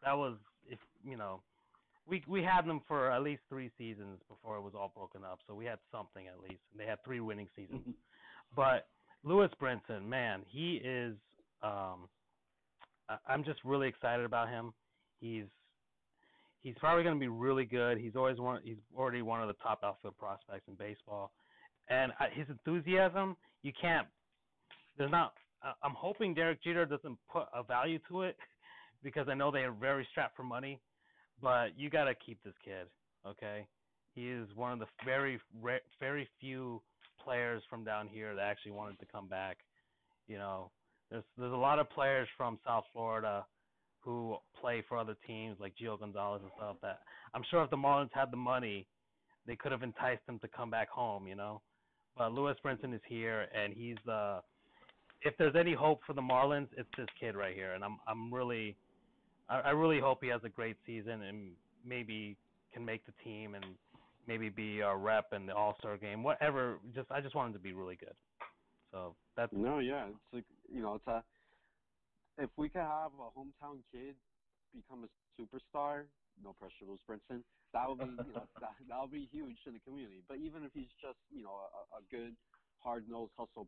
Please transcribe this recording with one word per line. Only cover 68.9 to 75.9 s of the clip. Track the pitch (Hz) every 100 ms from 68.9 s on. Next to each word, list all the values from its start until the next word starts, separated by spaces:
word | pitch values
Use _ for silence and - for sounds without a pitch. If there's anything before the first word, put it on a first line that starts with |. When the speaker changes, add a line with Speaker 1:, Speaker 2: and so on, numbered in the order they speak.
Speaker 1:
So | 95 90 82 _ -
that's | 117
Speaker 3:
No, | 101 117 147
yeah, | 123 143 196
it's | 214 _
like, | 120 - _ -
you | 127
know, | 110
it's | 107 -
a, | 113 - _ _ _ _ _ _ _ _ _ _ -
if | 135 -
we | 151
could | 180
have | 156 151 156 139
a | 117 120
hometown | 139 135 143 139 120
kid | 123 135 135 _ _ _ _ _
become | 123 - 127 113
a | _ _ -
superstar, | 107 131 - 151 143